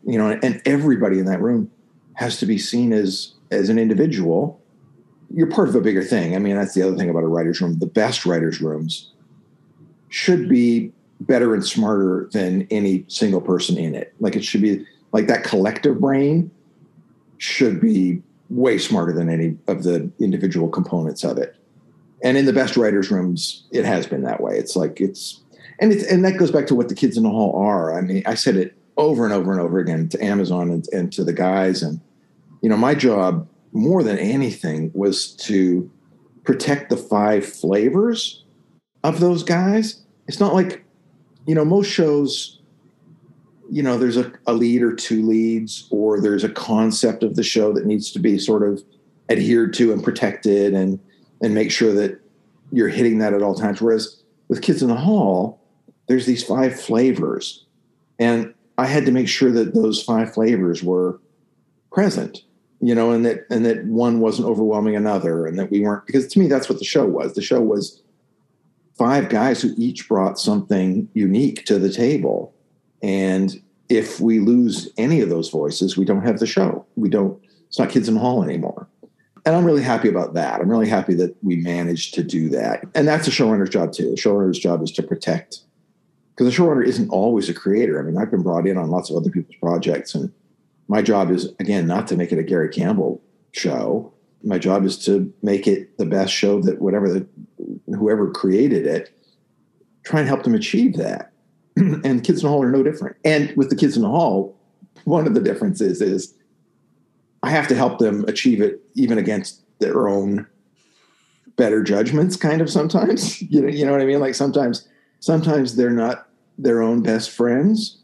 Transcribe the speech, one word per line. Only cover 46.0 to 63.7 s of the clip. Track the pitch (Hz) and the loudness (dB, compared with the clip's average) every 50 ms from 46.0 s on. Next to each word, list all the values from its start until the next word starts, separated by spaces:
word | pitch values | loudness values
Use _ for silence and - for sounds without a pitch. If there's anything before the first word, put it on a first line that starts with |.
| 104 107 107 101 | 2 2 2 2
there's | 101 107 104 98 107 | 2 0 0 0 0
a | 107 | -2
concept | - - - - 110 107 110 113 107 - - 110 110 - - | -4 -6 -4 -2 2 2 2 2 2 2 0 0 0 0 -2
of | 107 - | 0 0
the | - | 0
show | 110 - - 113 107 107 | -2 0 2 2 2 2
that | 101 - - | 2 0 0
needs | 104 107 104 104 - | 0 -2 -2 -4 -6
to | - 101 | -6 0
be | 87 110 101 95 | 2 2 2 2
sort | - - 110 104 | 0 0 0 2
of | 104 101 101 98 - _ _ _ _ _ _ _ _ - | 2 0 0 -4 -8 _ _ _ _ _ _ _ _ -2
adhered | 117 104 98 113 120 117 113 101 - | 0 0 2 2 2 2 2 0 2
to | - 123 113 | 2 2 2
and | 107 98 92 | 2 0 -2
protected | - - - - 104 101 - - 107 101 101 101 101 98 | -4 -2 -2 -2 -4 -4 -2 0 2 2 4 2 2 2
and, | 95 95 95 95 98 - _ _ _ _ _ _ _ | 2 0 0 -2 -4 -8 _ _ _ _ _ _ _
and | - 110 104 | -2 0 0
make | 107 110 107 | 0 0 0
sure | - - 117 110 101 | 0 2 2 2 4
that | 101 104 98 - - _ _ _ _ _ _ _ _ _ - | 2 0 -2 -4 -8 _ _ _ _ _ _ _ _ _ -4
you're | - 123 120 - | 0 0 0 2
hitting | - - 123 117 110 110 | 2 2 2 2 2 2
that | 107 104 | 0 0
at | 101 101 | 0 2
all | 101 101 92 | 0 0 -2
times. | - 107 104 98 98 | -2 -2 -4 -2 0
Whereas | 113 117 113 110 110 - - _ _ _ _ _ _ _ | 2 2 2 0 -2 -6 -14 _ _ _ _ _ _ _
with | 123 - | -4 -2
Kids | - - - - | 0 0 0 2
in | 135 120 | 2 0
the | 117 | 0
Hall, | 120 143 190 214 208 143 98 92 90 98 110 - _ _ _ _ _ _ - _ _ _ | 0 2 2 2 2 2 2 2 0 -2 -4 -6 _ _ _ _ _ _ -20 _ _ _
there's | - 127 127 123 | 0 0 0 2
these | 127 123 113 - | 0 -2 -2 -2
five | - - 131 131 127 - - | -4 0 0 0 0 -2 -4
flavors. | - - 110 113 123 131 123 - 82 71 - - - - - - _ _ _ _ _ _ _ _ _ _ _ - | -6 -2 0 2 2 2 2 0 -2 -4 -4 -6 -8 -12 -14 -16 _ _ _ _ _ _ _ _ _ _ _ -2
And | 117 117 117 117 110 - - _ _ _ _ - | 0 2 2 0 -2 -6 -10 _ _ _ _ -4
I | 131 | -2
had | 135 139 151 139 | 0 0 2 2
to | 135 | 2
make | 123 127 123 98 | 2 2 0 -2
sure | - - 135 127 | 0 2 2 2
that | 120 117 110 95 - | 4 2 0 2 2
those | - 110 110 104 - | 0 2 2 -2 -4
five | - - 117 110 113 110 - | -4 -2 -2 -2 -2 -2 -2
flavors | 110 110 113 120 98 92 87 85 85 87 | 0 2 2 2 2 0 0 -2 -2 -2
were | 87 90 90 90 90 90 - _ _ _ _ _ _ _ _ _ _ _ _ _ _ | -2 0 0 0 -2 -4 -8 _ _ _ _ _ _ _ _ _ _ _ _ _ _
present, | - - 202 202 - - 76 - - - _ _ _ _ _ _ _ _ | -2 0 0 0 0 -2 -6 -8 -12 -18 _ _ _ _ _ _ _ _
you | 120 120 117 | 0 2 2
know, | 113 113 117 | 2 2 2
and | 117 113 117 | 2 2 2
that, | 117 110 - - _ | 0 -2 -2 -6 _
and | 123 113 117 | -2 0 0
that | 117 | 0